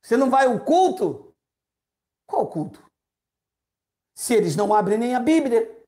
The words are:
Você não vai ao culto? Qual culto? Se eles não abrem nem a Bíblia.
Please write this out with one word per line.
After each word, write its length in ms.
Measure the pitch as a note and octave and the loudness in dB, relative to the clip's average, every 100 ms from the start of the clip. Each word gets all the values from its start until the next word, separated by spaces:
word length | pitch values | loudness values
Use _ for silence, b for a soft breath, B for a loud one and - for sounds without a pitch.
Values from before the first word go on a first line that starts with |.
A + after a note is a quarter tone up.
Você 120 | - A#3 | -2 0
não 120 | C4 | 2
vai 180 | C4 C4 | 2 2
ao 120 | G#3+ | 0
culto? 720 | - E4+ F#4 F#4 F#3 - - _ _ _ _ _ _ _ _ _ _ | 0 2 2 0 -6 -6 -18 _ _ _ _ _ _ _ _ _ _
Qual 200 | - G#3+ | -4 -4
culto? 360 | E3 - - _ _ _ _ _ _ _ _ _ _ _ _ _ - | -6 -8 -12 _ _ _ _ _ _ _ _ _ _ _ _ _ -14
Se 180 | - | -2
eles 220 | A3+ F3 D3+ | 0 0 -2
não 180 | G3+ | 0
abrem 240 | G#3 G3 G#3+ | 0 2 -2
nem 160 | A#3+ | -2
a 60 | B3 | -2
Bíblia. 500 | A#3+ D#4+ C4+ A#3 A3+ - | 2 2 2 -2 -2 -12